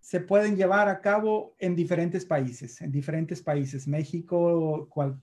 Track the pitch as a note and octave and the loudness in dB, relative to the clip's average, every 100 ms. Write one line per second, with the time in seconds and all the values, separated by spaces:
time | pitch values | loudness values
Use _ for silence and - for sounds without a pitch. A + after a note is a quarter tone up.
0 | - F3+ F3+ G3+ G#3+ G3+ F#3+ G3 G#3 F#3+ | -4 -4 4 4 4 2 4 4 2 2
1 | G3+ G#3 G#3+ G#3+ - _ F#3 F3 E3+ F3+ | 2 2 2 0 -4 _ -2 0 0 0
2 | E3+ F3+ F#3 D3+ C3 A#2+ B2+ - D#3 C#3 | 0 -2 -2 -2 -2 -6 -16 -12 -6 -4
3 | C#3 D#3+ D#3+ C3+ - D3 C#3 C#3 C3+ D3 | -2 -4 -4 -6 -2 -2 -2 -6 -4 -4
4 | D3+ F3 E3 F3 E3+ E3+ D#3+ D#3 - - | -4 -6 -2 2 2 2 2 -2 -4 -2
5 | C#3 C3+ | -2 -2